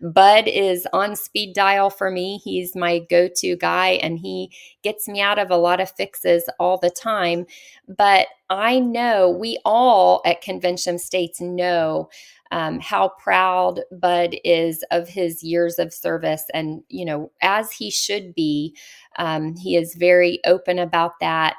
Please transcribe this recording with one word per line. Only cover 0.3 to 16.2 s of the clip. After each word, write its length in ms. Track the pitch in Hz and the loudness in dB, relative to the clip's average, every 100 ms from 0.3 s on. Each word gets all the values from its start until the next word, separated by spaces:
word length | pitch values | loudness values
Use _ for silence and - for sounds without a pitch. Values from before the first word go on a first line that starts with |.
| 214 220 | 8 4
is 400 | - 196 180 180 | 0 0 -2 -2
on 200 | 185 202 | -2 -2
speed 400 | 208 - 208 208 | -4 -8 -6 -4
dial 360 | 180 190 196 196 | 0 2 4 2
for 200 | 196 190 | -2 -4
me. 280 | 185 185 202 | -4 -6 -8
He's 360 | 208 185 180 | -6 -6 -6
my 260 | 185 175 170 | -4 -2 -2
go-to 560 | 170 175 180 180 185 175 | 0 2 2 0 -4 -2
guy, 320 | 170 175 185 185 | -2 0 2 0
and 160 | 165 165 | -2 -6
he 320 | 190 185 185 - - _ | -8 -8 -10 -14 -20 _
gets 240 | 202 214 - | -8 -6 -8
me 140 | 202 | -2
out 180 | 202 208 | 0 0
of 120 | 190 | 2
a 80 | 180 | 2
lot 220 | 175 180 | 2 0
of 100 | 185 | -2
fixes 580 | - 196 - 175 170 170 - | -6 -10 -4 0 0 0 -2
all 200 | 180 180 | 0 0
the 100 | 175 | -2
time. 560 | 175 226 214 175 170 175 - - - - | -2 -4 -2 0 -2 -6 -14 -20 -20 -8
But 420 | 190 202 190 - - - | 2 4 4 2 -4 -8
I 300 | 190 220 254 | -2 0 2
know 500 | 247 233 240 214 185 | 0 0 0 4 4
we 300 | 180 226 233 - | 2 -4 -4 0
all 560 | 226 254 208 180 180 | 4 6 6 6 4
at 160 | - - | 2 -2
Convention 540 | - 185 180 180 - | -4 -4 -2 -2 -4
of 60 | 175 | -6
States 360 | - 185 170 - | -4 -4 -4 -6
know, 680 | 175 180 180 175 160 156 160 - - _ - | -6 -2 0 0 0 -2 -6 -14 -20 _ -8
um, 280 | 170 160 165 | -6 -4 -6
how 300 | - 202 190 | -4 0 0
proud 720 | - - 185 185 185 180 180 - | -2 -2 2 2 2 0 -2 -8
Bud 420 | 185 175 175 175 - | -2 0 2 0 -2
is 380 | - 170 165 160 - | 0 2 2 -4 -4
of 180 | 170 170 | -4 -4
his 360 | 190 175 170 | -4 -4 -4
years 340 | 165 170 170 170 | -4 0 0 -2
of 160 | 165 | -6
service. 480 | - 175 165 | -6 -6 -4